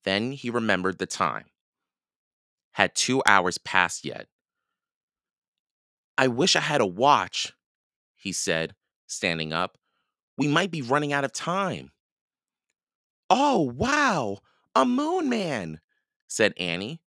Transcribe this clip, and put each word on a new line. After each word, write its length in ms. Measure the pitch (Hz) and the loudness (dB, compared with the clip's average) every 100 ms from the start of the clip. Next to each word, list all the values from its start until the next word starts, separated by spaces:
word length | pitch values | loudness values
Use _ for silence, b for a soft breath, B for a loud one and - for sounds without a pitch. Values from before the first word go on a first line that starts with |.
Then 280 | - 98 117 | -2 -2 -4
he 180 | 139 120 | -6 -4
remembered 480 | 117 113 92 92 92 | -2 0 0 0 -4
the 80 | 92 | -8
time. 460 | - 87 53 - _ _ _ _ _ _ _ _ _ _ _ _ | -2 -4 -4 -14 _ _ _ _ _ _ _ _ _ _ _ _
Had 240 | - 95 - | 0 2 2
two 260 | - 131 - | 0 2 6
hours 320 | 101 90 - | 4 4 -4
passed 480 | - 95 87 - 73 | 0 2 2 -2 -10
yet? 240 | 53 52 _ _ _ _ _ _ _ _ _ _ _ _ _ _ _ _ _ _ - | -12 -16 _ _ _ _ _ _ _ _ _ _ _ _ _ _ _ _ _ _ 0
"I 120 | 131 | 0
wish 260 | 120 185 165 | 2 2 2
I 60 | |
had 180 | 151 147 | 0 0
a 60 | 104 | 0
watch," 680 | 87 135 131 90 - - _ _ _ _ _ _ _ | 2 4 4 2 -6 -8 _ _ _ _ _ _ _
he 160 | 98 | -8
said, 460 | 90 - 82 80 - _ _ _ | -6 -2 -2 -2 -8 _ _ _
standing 440 | - 95 82 78 | -4 -2 -2 -2
up. 260 | 80 92 _ _ _ _ _ _ - | -2 -4 _ _ _ _ _ _ -4
"We 100 | 143 | 2
might 240 | 151 190 | 2 0
be 100 | 165 | -6
running 300 | 120 143 147 | -2 -2 0
out 140 | 143 139 | -2 -4
of 80 | |
time." 580 | - - 185 196 92 65 _ _ _ _ _ _ _ _ _ _ _ _ _ _ | -6 -6 -4 -4 -6 -12 _ _ _ _ _ _ _ _ _ _ _ _ _ _
"Oh, 300 | 220 285 240 | 4 4 2
wow, 840 | 139 120 233 294 277 180 110 101 _ _ _ | 0 -2 0 2 2 0 -2 -6 _ _ _
a 120 | - 262 | 0 2
moon 420 | 247 302 370 302 | 2 0 -2 -2
man," 540 | 233 180 127 85 78 _ _ _ _ _ | -2 -2 -4 -6 -10 _ _ _ _ _
said 300 | - 104 - | 2 2 2
Annie. 440 | 87 85 104 165 _ | -6 -4 -6 -12 _